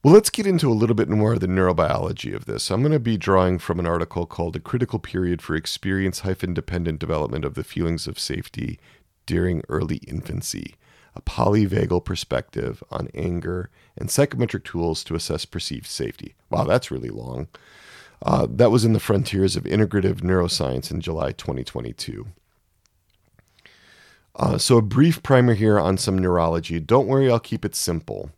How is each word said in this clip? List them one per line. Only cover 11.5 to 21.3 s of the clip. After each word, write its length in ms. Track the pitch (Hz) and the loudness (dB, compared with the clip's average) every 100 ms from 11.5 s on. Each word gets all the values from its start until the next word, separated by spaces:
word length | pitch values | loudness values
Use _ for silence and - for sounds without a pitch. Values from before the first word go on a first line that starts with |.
| 104 101 98 - 87 | 2 2 0 0 -2
Perspective 800 | - 90 - 64 - - 62 - - | -2 -8 -4 -6 -4 -8 -8 -8 -10
on 200 | - - | -10 -8
Anger 560 | - 82 85 85 90 90 _ _ - | -6 -4 -4 -4 -6 -8 _ _ -12
and 140 | - | -6
Psychometric 540 | - 143 123 120 - | 0 0 0 -4 -4
Tools 400 | - 85 85 80 | -6 -4 -2 -2
to 100 | - | -4
Assess 300 | 82 - 78 | -6 -4 -6
Perceived 420 | - 87 - 69 - | -6 -8 -8 -10 -10
Safety. 480 | - 60 - - _ _ | -8 -8 -8 -18 _ _
Wow, 140 | 85 | -2
that's 260 | 76 117 - | 2 0 0
really 200 | 65 60 | -8 -8
long. 360 | 52 62 62 78 - _ - - - - _ | -10 -10 -10 -10 -14 _ -20 -20 -20 -20 _
Uh, 280 | - - - | 0 2 2
that 220 | 95 120 | 4 4
was 120 | 117 | 6
in 100 | 113 | 4
the 40 | 107 | 2
Frontiers 560 | - 101 90 98 95 | 2 0 0 0 2
of 80 | 92 | 0
Integrative 540 | - 104 107 104 98 - | 0 2 2 2 0 0
Neuroscience 720 | 90 92 87 - 67 64 - | 0 2 2 -2 -2 -4 -6
in 100 | - | -8
July 300 | - 80 69 | -6 -4 -4